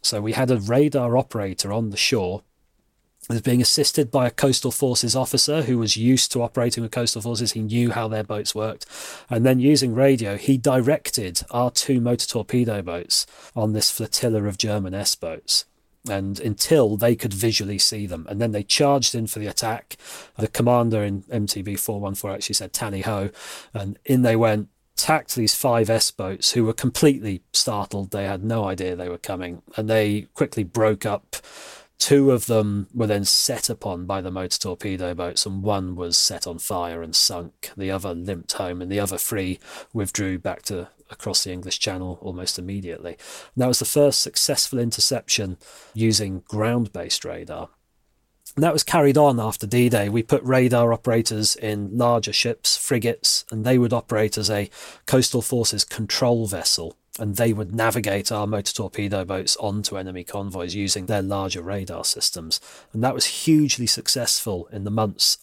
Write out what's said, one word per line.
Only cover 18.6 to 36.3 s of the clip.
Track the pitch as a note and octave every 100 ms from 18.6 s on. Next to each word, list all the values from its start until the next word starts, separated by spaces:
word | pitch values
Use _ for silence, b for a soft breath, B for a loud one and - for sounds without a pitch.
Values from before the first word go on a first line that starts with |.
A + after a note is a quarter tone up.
charged | G2+ - D3 C#3 B2
in | A#2+ A2
for | -
the | G#2
attack. | - A2+ A#2 - - B B B -
The | G#2+
commander | - A#2 B2 A#2 A2
in | G#2 G2 -
M | A2+ G#2
T | G#2
B | G2
four | G2 - G#2
one | G2+
four | G2 G2+
actually | G2 -
said, | G#2+ F#2+
"Tally | - A2 G2
ho." | F#2+ G#2 G2 B B B B
And | G#2+ G2 G2+
in | - C3
they | B2 A2+
went, | A#2 G#2+ G#2 _ _ -
attacked | - D#3 -
these | - A2
five | - C3 A#2 A2
S-boats | A2+ - - F#2+ G2 -
who | B2
were | A2
completely | A2+ B2+ - D#3 C3+ G#2+ F#2+ _
startled. | - - G#2 G2+ G2+ G2
They | G2+
had | G2 G2
no | G#2+ A2+ G2
idea | F#2 F#2
they | F2 F2+
were | F2
coming. | - F#2 F2+ F2 _ -
And | A2
they | A2 G#2+ G#2 -
quickly | - C#3+ -
broke | F#2 - G#2+ G#2
up. | G#2 G2+ _ - B B B B B _
Two | - C#3+ C#3
of | B2
them | - A2+ G#2 G2+ G2
were | A#2+ G#2+
then | G2+
set | G2 - - A#2+ -
upon | A2+ G2 F2+
by | F2+ G2
the | F#2
motor | F#2 F#2 -
torpedo | G2+ F2+ G#2 F#2+ F2+
boats, | F2 F2 - G#2
and | G2
one | G2+ G2 F#2 F2
was | F2 E2+
set | -